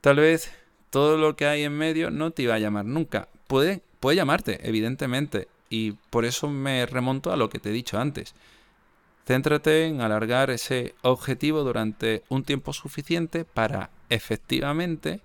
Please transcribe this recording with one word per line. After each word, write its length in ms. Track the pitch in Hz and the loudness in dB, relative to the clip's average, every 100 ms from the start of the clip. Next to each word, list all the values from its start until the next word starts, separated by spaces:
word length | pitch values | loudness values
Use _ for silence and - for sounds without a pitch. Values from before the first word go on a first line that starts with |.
tal 160 | 143 143 | 6 6
vez 360 | 156 165 - - _ _ _ | 6 4 -2 -16 _ _ _
todo 260 | 135 147 156 | 2 4 6
lo 180 | 156 147 | 4 2
que 100 | 147 | 0
hay 180 | 147 | 2
en 120 | 147 147 | -2 0
medio 340 | 160 160 165 | 0 0 -2
no 200 | 151 160 | -2 -4
te 120 | 160 | -2
iba 120 | 120 | 0
a 40 | 110 | 2
llamar 240 | 107 104 | 0 -2
nunca. 440 | 104 147 160 101 - _ _ | -2 -4 -2 -4 -6 _ _
Puede, 360 | 135 156 190 _ _ | 2 2 0 _ _
puede 180 | 131 170 | 0 2
llamarte, 520 | 139 160 - 101 - | 2 0 -2 -6 -2
evidentemente, 800 | 110 113 135 135 127 147 104 - _ _ | -2 -2 -4 -4 -2 -2 -4 -6 _ _
y 240 | 113 110 104 _ | -4 -4 -6 _
por 140 | 120 | -2
eso 240 | 117 123 147 | 0 -2 -4
me 380 | 143 139 131 123 | -4 -2 -2 -2
remonto 460 | 127 127 135 170 | -2 -2 -2 -2
a 40 | 175 | 0
lo 120 | 110 | 0
que 80 | - | -2
te 120 | 104 | -4
he 20 | |
dicho 260 | 110 127 104 | -4 -4 -4
antes. 360 | 135 135 - - - _ _ _ _ _ _ _ - | -4 -6 -12 -18 -20 _ _ _ _ _ _ _ 0
Céntrate 600 | 127 139 151 151 156 160 | 0 2 2 4 4 2
en 140 | 147 | 0
alargar 480 | 113 107 110 123 135 | 0 0 2 2 2
ese 440 | 120 - 127 123 - | 0 -2 -4 -4 0
objetivo 600 | 127 127 - 127 147 156 | 2 2 0 -2 0 0
durante 580 | 135 113 110 107 113 110 _ | 0 0 -2 -2 -2 -2 _
un 160 | 131 | -4
tiempo 280 | 135 139 135 | -2 -4 -4
suficiente 720 | 135 143 - 143 170 165 165 | -10 -10 -12 -4 -2 -2 -6
para 460 | 160 - 113 120 - - - | -6 -2 -2 -2 -8 -14 -4
efectivamente 1120 | 113 - 110 - 127 139 151 175 156 156 185 | -4 -2 -6 -2 -2 0 -2 -4 -4 -6 -8